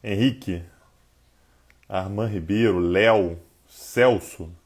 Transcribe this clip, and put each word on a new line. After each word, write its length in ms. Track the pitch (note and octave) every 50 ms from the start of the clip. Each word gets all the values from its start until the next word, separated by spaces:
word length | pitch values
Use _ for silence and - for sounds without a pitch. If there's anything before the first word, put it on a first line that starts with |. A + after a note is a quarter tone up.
| -
Henrique. 600 | A2 G2+ G2 A#2+ C3+ B2 - - - F2+ E2+ E2 - _ _ _ _ _ _ _ _ _ _ _ _ _ _ _ _ _ _ _ _ _ _ _ _
Armand 380 | G2+ F#2 F#2 F#2+ G2+ G#2 A2+
Ribeiro, 500 | A2+ G#2 F#2+ D#2+ E2 G2 G#2+ A#2 A2 F#2+
Léo, 640 | F2+ F2 E2+ F2 F#2+ G#2+ A2+ A2+ G#2+ F#2+ F2 E2 E2+ - _ _ _ _
Celso. 800 | _ - - - - - A#2+ A#2+ B2+ A#2+ F#2+ - - - - E2+ E2 E2+ - _